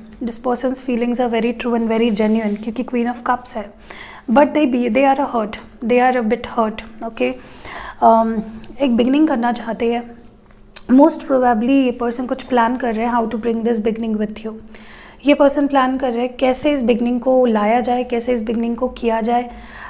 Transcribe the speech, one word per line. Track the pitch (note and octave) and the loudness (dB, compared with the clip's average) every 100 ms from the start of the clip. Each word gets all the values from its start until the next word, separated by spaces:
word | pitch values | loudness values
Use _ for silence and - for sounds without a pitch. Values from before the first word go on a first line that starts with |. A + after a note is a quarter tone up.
| - - | -14 -8
This | A3+ A3+ | -8 -4
person's | B3 A#3+ C4 C4 - | -4 -2 -2 -4 -2
feelings | A#3 A#3+ A#3 | -2 0 0
are | A#3+ | 0
very | A3+ A#3 A#3+ | 0 0 -2
true | A#3+ A#3 | -2 0
and | A3 | 0
very | A3+ A3+ G#3 | 2 2 2
genuine, | G#3+ A3 G#3+ G#3 | 2 2 0 -4
क्योंकि | A#3 A3+ | -6 -6
Queen | B3+ B3 A#3+ | -4 -2 -2
of | A#3+ - | -2 -2
Cups | B3 - A3+ | -4 -6 -12
है। | G3+ - - - - - - | -12 -16 -20 -18 -18 -10 2
But | B3 D4 | 4 4
they | D4+ D4 B3 | 4 2 2
be, | A#3+ | 0
they | A#3+ C4+ C4+ | 2 2 2
are | C4+ | 0
a | A#3 | -2
hurt, | G#3+ - - - A3 | -4 -8 -16 -8 0
they | B3 B3+ | 2 4
are | B3+ G#3+ | 2 0
a | |
bit | A#3 A#3+ - | -2 -2 -2
hurt, | G#3+ G#3+ - - A3+ | -2 -4 -12 -12 -10
okay। | A3+ B3+ B3+ - - - - - - | -4 -4 -4 -12 -18 -16 -14 -14 2
अम, | A#3 A3+ A3+ A3+ G#3+ - - - | 6 6 4 -2 -6 -10 -12 -2
एक | C#4 A#3 | 2 2
बिगनिंग | A#3+ C#4 D#4 | 4 4 4
करना | C4 A#3+ | 2 0
चाहते | A#3 A#3 G#3+ A#3 | -2 -6 -4 -2
हैं। | A#3+ A#3 - - - - - - - - | -2 -6 -16 -20 -20 -20 -20 -18 -8 4
Most | B3+ D#4 - | 6 6 4
probably | - C4 B3 A3 A#3+ | -2 2 2 2 2
ये | C#4 B3+ | 4 2
पर्सन | A#3+ A#3 A#3 B3 | 0 -4 -4 -4
कुछ | G#3 | -6
प्लान | - B3 A3+ B3 | 0 2 2 0
कर | B3 G#3+ | -2 -2
रहे | A#3+ | 0
हैं, | |
how | A#3+ A3 | 0 -2
to | A3+ | -2
bring | A#3 A3+ | -2 -2
this | A3 A3+ | 0 0
beginning | A3 A3+ A3+ G#3+ | -2 -2 -2 -2
with | G#3 G#3+ | -4 -6
you। | A3 A3 - - - - - - C#4 | -12 -12 -16 -20 -20 -20 -20 -2 2
ये | |
पर्सन | D4 C#4+ D4 C#4 | 4 4 4 2
प्लान | C4+ C4 C4 | 2 2 0
कर | C4 | -2
रहे | A#3 | -2
हैं | B3 B3 | -4 -2
कैसे | C4 B3+ D4+ | 0 0 0
इस | C#4+ | 2
बिगनिंग | A#3 A3 A#3+ B3 | 2 0 0 0
को | C4 B3+ B3 | 2 4 4
लाया | G#3+ G#3 A#3+ | 2 2 2
जाए, | B3 B3 | 0 -2
कैसे | B3 A#3 A#3 | -2 -4 -2
इस | B3 | -2
बिगनिंग | A3 A#3 A#3 A#3 | -2 -2 -2 -2
को | B3+ | -4
किया | - A#3 A3+ | -2 -2 0
जाए, | A3 A#3+ A#3+ - - - - | 0 0 -2 -10 -18 -18 -16